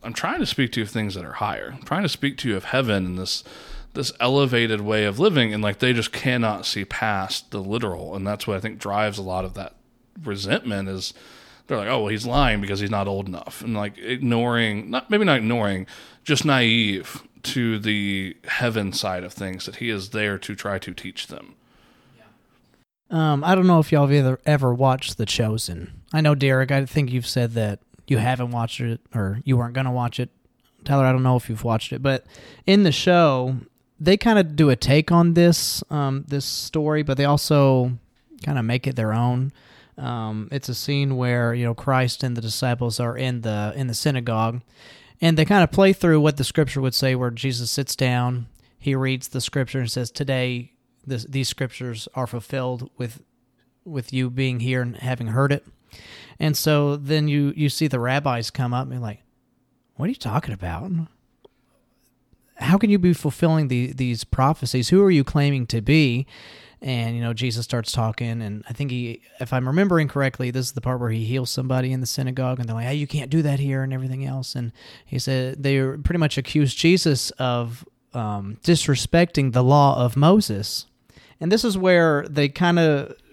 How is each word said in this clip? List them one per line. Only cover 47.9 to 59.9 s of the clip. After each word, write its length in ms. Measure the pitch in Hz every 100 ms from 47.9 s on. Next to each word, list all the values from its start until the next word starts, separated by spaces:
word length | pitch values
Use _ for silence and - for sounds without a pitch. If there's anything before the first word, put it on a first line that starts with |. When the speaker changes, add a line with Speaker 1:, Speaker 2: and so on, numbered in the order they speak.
Speaker 2:
down, 520 | - 127 123 123 123 117 _ _ _
he 180 | 143
reads 340 | 135 131 131 -
the 120 | 131
scripture 380 | - 143 127 139
and 100 | 117
says, 220 | - 117
"Today, 600 | - 135 131 127 123 123 _ _ _ -
this, 180 | 127 113
these 200 | 135 123
scriptures 600 | - 127 - 123 113 - -
are 100 | 123
fulfilled 640 | 117 - 139 127 123 131 -
with, 240 | 120 - _ _ _ _ _ _
with 280 | 180 143 120
you 180 | 131 127
being 280 | 127 131 123
here 240 | 123 127
and 140 | 120 -
having 320 | 127 123 113
heard 240 | 120 139
it." 120 | 139 - _ _ - - - - -
And 160 | 156 147
so 400 | 160 147 147 147
then 320 | 139 156 151
you, 240 | 147 143
you 140 | 151 147
see 180 | - 156
the 140 | 127
rabbis 500 | 120 139 147 120 113
come 240 | - 123
up 80 | 123
and 100 | 131
be 60 | 127
like, 240 | 117 104 _ _ _ _ _ _ _